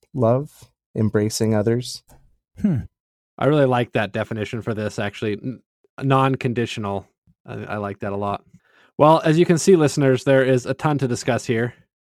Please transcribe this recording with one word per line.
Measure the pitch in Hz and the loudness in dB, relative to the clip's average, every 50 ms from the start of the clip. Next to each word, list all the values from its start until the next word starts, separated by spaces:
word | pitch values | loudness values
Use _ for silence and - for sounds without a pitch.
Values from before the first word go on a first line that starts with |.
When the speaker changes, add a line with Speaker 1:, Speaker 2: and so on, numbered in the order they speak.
| _ _ - | _ _ -4
Speaker 1:
love, | 139 120 113 123 131 147 - _ - - - _ _ _ _ - | 0 2 2 2 0 -2 -6 _ -20 -20 -20 _ _ _ _ -4
embracing | 117 110 104 - 107 104 107 - - 110 110 110 | -2 -2 0 0 0 0 0 -2 -2 0 0 0
others. | 104 104 113 117 123 123 - - - _ _ - - _ _ _ _ _ _ _ - | 2 2 0 0 -2 -4 -8 -14 -16 _ _ -20 -20 _ _ _ _ _ _ _ -4
Speaker 2:
Hmm. | - 208 160 110 - - _ _ _ _ _ _ _ _ _ - | -2 0 0 -2 -4 -8 _ _ _ _ _ _ _ _ _ -2
Speaker 3:
I | - | 0
really | 135 151 151 139 | 2 2 4 4
like | 127 127 120 120 - | 2 2 0 0 -2
that | - 123 107 95 | -2 -4 -4 -2
definition | - 113 104 - 117 110 104 - - 113 | -4 -6 -6 -4 -6 -6 -6 -6 -8 -8
for | - 120 110 | -6 -6 -6
this, | 107 107 104 - - | -4 -6 -6 -6 -6
actually. | 104 104 - - 120 110 101 | -8 -8 -6 -6 -6 -4 -4
N-, | 104 - 131 117 - _ _ _ _ _ _ _ - | -6 -8 -10 -12 -12 _ _ _ _ _ _ _ -6
non-conditional. | 135 135 135 135 135 135 131 - - 123 113 120 117 - - 117 107 98 98 95 - _ _ _ _ _ _ _ _ | -2 2 2 2 2 2 0 -2 -4 -4 -4 -4 -4 -6 -6 -8 -8 -6 -6 -8 -10 _ _ _ _ _ _ _ _
I, | - - 107 107 | -16 -14 -14 -12
I | - 101 | -10 -8
like | 107 101 101 98 - | -8 -8 -8 -8 -8
that | - 101 | -8 -8
a | 98 | -6
lot. | 101 101 101 101 - _ _ _ - _ _ _ _ _ _ _ - | -6 -6 -6 -6 -8 _ _ _ -20 _ _ _ _ _ _ _ 4
Well, | 147 151 160 156 131 | 6 6 6 6 4
as | 160 156 165 | 4 4 4
you | 175 | 4
can | - 175 147 | 4 2 2
see, | - 190 190 | 4 6 6
listeners, | 165 151 135 - 156 143 135 131 123 - | 6 6 2 2 2 2 2 2 2 2
there | 139 135 135 131 | 2 4 4 4
is | 131 131 127 - | 4 2 0 0
a | - 135 | -4 -6
ton | - - 156 147 139 | -4 -2 -2 0 0
to | 135 120 | -2 -2
discuss | 120 - - - 120 117 - | -4 -4 -2 -2 -2 -2 -2
here, | - 113 113 120 120 - _ _ _ _ _ _ _ | -2 -2 -2 -2 -4 -6 _ _ _ _ _ _ _